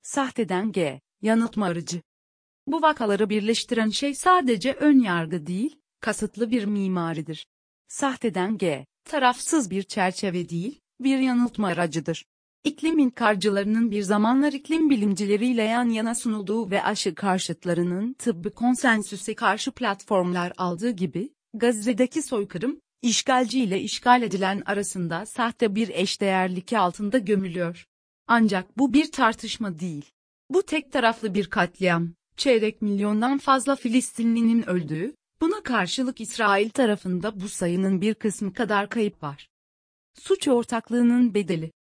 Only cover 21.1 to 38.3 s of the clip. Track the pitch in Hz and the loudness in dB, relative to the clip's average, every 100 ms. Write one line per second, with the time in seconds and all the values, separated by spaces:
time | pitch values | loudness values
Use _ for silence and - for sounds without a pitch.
21.1 | 170 254 _ _ 220 240 220 208 214 254 | -4 -8 _ _ -2 0 0 -2 0 0
22.1 | 320 - 226 202 175 240 330 _ _ 247 | 0 -4 -4 -4 -4 -4 -6 _ _ -2
23.1 | 214 - 254 240 254 220 190 208 - 247 | 0 2 2 2 0 0 -2 -4 -2 4
24.1 | 247 220 190 190 196 - 202 202 190 170 | 4 4 -2 -2 -2 -4 -4 -4 -4 -4
25.1 | 165 214 - 233 - 226 202 214 - 185 | -6 -8 -4 -4 0 0 0 -2 0 -2
26.1 | - 202 190 185 180 180 226 180 170 208 | 0 0 2 0 -2 -2 0 0 0 0
27.1 | 254 196 202 190 170 170 175 - _ _ | 0 2 0 0 -4 -6 -6 -20 _ _
28.1 | _ - 233 220 190 180 - 269 262 311 | _ 2 4 4 2 -4 0 4 4 2
29.1 | 294 233 220 226 - 208 160 180 147 - | 2 0 0 -10 -8 -8 -6 -8 -8 -12
30.1 | _ _ _ _ 330 - 311 294 277 233 | _ _ _ _ -2 0 -4 -2 0 2
31.1 | 226 220 190 185 220 175 - 185 170 170 | 0 -2 -2 -2 0 -2 0 0 2 -2
32.1 | - _ - 277 233 214 214 208 202 208 | -8 _ -2 2 4 2 -2 -2 0 0
33.1 | 214 240 277 - 269 277 269 240 247 - | 0 0 0 2 2 2 -2 2 0 0
34.1 | - 233 233 226 233 214 180 147 156 220 | -2 0 2 4 2 2 -2 -2 -4 -6
35.1 | - _ _ 320 427 - 233 180 - 254 | -10 _ _ -2 -2 -2 -2 -2 -2 -4
36.1 | 247 220 - 214 196 220 240 240 202 185 | -6 -12 -2 2 2 2 2 2 2 -2
37.1 | 180 202 208 196 - 175 175 190 185 208 | -4 -4 -6 -10 -4 -2 0 0 2 0
38.1 | 214 220 | 0 -4